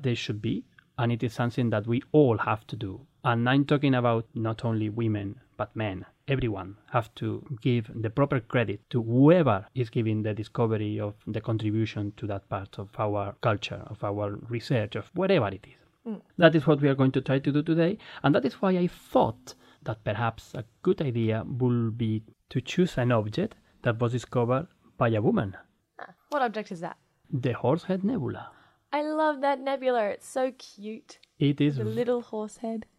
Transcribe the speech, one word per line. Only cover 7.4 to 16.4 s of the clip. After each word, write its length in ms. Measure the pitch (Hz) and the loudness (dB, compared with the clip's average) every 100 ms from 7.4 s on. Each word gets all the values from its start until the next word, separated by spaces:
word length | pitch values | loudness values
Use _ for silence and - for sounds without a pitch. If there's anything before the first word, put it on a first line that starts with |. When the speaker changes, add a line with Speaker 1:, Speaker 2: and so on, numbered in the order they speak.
| - 117 | -8 -4
Speaker 1:
give 300 | 135 120 110 | 0 0 -2
the 140 | 117 110 | -6 -4
proper 300 | 143 139 135 | 0 2 0
credit 400 | - 127 104 101 _ | 0 0 0 -4 _
to 120 | 123 | -4
whoever 640 | 110 123 147 180 139 98 - | 0 6 8 8 6 2 -2
is 160 | 127 113 | -6 -4
giving 320 | 123 110 107 | -2 0 0
the 100 | 107 | -2
discovery 680 | 104 107 - 113 107 104 107 | -4 -6 -2 0 0 -2 -4
of 140 | 104 - - | -6 -8 -8
the 140 | 107 | -6
contribution 720 | - 110 107 110 110 107 104 - | -2 -2 0 0 -2 -2 -6 -6
to 100 | 104 | -8
that 200 | 98 - | -8 -6
part 300 | 101 101 - | -8 -8 -12
of 100 | 101 - | -14 -4
our 380 | 107 101 101 - | -2 -2 -4 -2
culture, 400 | 120 104 - 101 - | 0 0 -2 -10 -12
of 160 | 107 | -8
our 320 | 104 104 104 101 113 | -6 -4 -4 -6 -6
research, 460 | 117 - 127 104 | -8 0 0 0
of 160 | 107 - | -6 -8
whatever 340 | 175 190 185 101 | -4 2 4 2
it 180 | 95 - | -4 -14
is. 440 | - _ _ 233 | -20 _ _ -12
Speaker 2:
Mm. 80 | 208 _ | -12 _
Speaker 1:
That 160 | - | 6